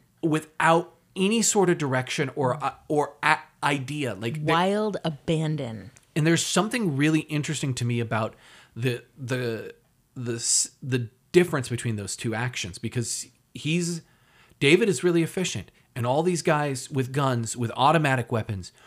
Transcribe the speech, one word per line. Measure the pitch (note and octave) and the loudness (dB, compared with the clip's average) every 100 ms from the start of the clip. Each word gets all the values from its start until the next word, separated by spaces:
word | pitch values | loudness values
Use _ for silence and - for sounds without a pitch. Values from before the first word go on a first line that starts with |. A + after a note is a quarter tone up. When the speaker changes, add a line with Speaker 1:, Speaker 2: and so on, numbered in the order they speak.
| _ _ | _ _
Speaker 1:
without | E3 D#3 - - D#3+ E3+ F3 - _ - | 0 0 -2 2 4 4 2 -10 _ -2
any | F#3+ A3+ | 0 2
sort | - G#3 F3 | 2 4 4
of | D#3 | 2
direction | C#3+ B2+ B2+ - C#3 D3+ | 0 -2 -2 -2 -4 0
or, | B2+ B2 | 0 0
uh, | C3+ - - | -4 -6 -2
or | D3+ C#3+ - | 0 0 0
a-, | D3 D#3 - _ | 2 2 -2 _
idea. | C#3+ D3 B2+ D3+ B2+ F#2+ | -2 -2 -4 -4 -4 -4
Like, | A#2 D#3 D3+ | -6 -2 2
the | |
Speaker 2:
Wild | E3 F#3 G#3 G#3+ F#3 | 2 2 0 -2 -4
abandon. | E3+ C#3+ - D#3+ D#3 D3+ A#2+ G#2+ F#2+ - _ D#3 | -6 -6 -2 -2 0 -4 -6 -10 -14 -20 _ 0
Speaker 1:
And | D#3 | 2
there's | D#3+ - | 2 2
something | F3+ G#3+ B3 F#3+ C3+ | 0 0 0 0 2
really | D3+ D#3 | 2 2
interesting | - D3+ D3 C#3 C#3+ B2 | 0 -4 -2 -4 -4 -2
to | A#2+ | -2
me | A#2+ | -2
about | A2+ A2 A2 - - - - A2+ | -2 -2 -4 -6 -20 -20 -18 -4
the, | B2+ A#2 - - | -4 -4 -8 -12
the, | B2 B2+ A#2+ G#2+ G#2 - _ _ _ C3 | -6 -4 -4 -6 -10 -16 _ _ _ -10
the | A#2+ A#2 | -6 -4
s-, | - - - _ | 0 0 -2 _
the | C#3 B2+ A#2 _ _ | -4 -4 -4 _ _
difference | F3 F3 D3+ B2+ | 4 4 0 -2
between | A#2+ A#2+ G#2 | -4 -4 -4
those | G2 - | -6 -6
two | A#2+ | -4
actions, | A2 B2+ A#2+ F2+ F2 | -4 -4 -6 -8 -8
because | A2+ B2+ A2 - - _ _ | -6 -4 -4 -6 -10 _ _
he's, | - D3 F3 E3+ E3+ - _ _ _ _ - | -8 -2 0 -2 -6 -10 _ _ _ _ 0
David | C#3+ F#3 A3 | 4 6 4
is | C#3+ | 2
really | F3 E3+ | 2 2
efficient, | D#3+ G3 F3 G#2+ - - _ - | 2 -2 -4 -6 -10 -16 _ -4
and | A#2+ | 0
all | C#3 | 2
these | F3 E3+ | 2 0
guys | F3 D3+ D3 C3 - | 2 2 0 -4 -4
with | C3+ B2+ | -4 -2
guns, | C#3 C3+ A#2+ A2+ B2 | 0 2 0 -2 -2
with | A#2 A2 | -4 2
automatic | C#3 D#3+ D3 C3 A#2+ | 4 4 4 2 0
weapons, | A2+ - F#2 F2 - | -2 -2 -6 -10 -16